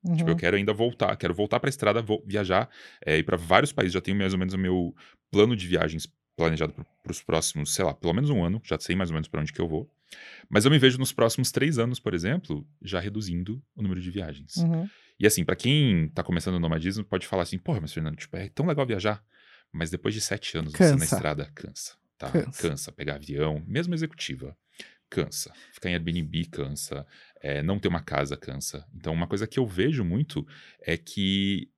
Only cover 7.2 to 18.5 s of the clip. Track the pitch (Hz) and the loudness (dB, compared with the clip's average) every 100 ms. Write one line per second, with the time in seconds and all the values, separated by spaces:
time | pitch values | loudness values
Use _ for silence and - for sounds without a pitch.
7.2 | - 82 - 76 73 - 92 71 87 90 | 0 0 0 -4 -4 0 0 0 0 2
8.2 | 147 127 85 107 - 78 - 90 90 80 | 2 2 2 0 -2 -6 -2 -2 0 -2
9.2 | 78 80 76 - 85 76 - _ _ - | -4 -4 -4 -2 -2 -2 -6 _ _ -20
10.2 | - - - 107 117 151 131 127 131 - | -20 -20 2 4 6 8 8 6 -2 4
11.2 | 117 - 127 - 139 135 117 123 - 90 | 2 4 0 2 2 2 0 0 -2 0
12.2 | 90 170 - 73 - _ - 92 95 104 | 0 -2 -2 -6 -6 _ -6 -4 -4 -6
13.2 | 101 85 90 120 - - 101 92 90 95 | -4 -4 -4 -8 -10 -6 -4 -2 -4 -6
14.2 | 80 71 71 - 170 165 196 - - _ | -6 -10 -8 0 2 2 -2 -10 -20 _
15.2 | 202 196 165 92 117 147 139 90 78 - | 4 4 0 0 2 4 6 4 2 -2
16.2 | 87 87 92 90 82 80 85 101 101 95 | 0 0 0 0 0 0 -2 -4 -4 -4
17.2 | - 95 87 95 - 127 76 - 80 76 | -2 -2 -2 -4 -2 -4 -4 -4 -6 -6
18.2 | - 87 101 | -10 -10 -10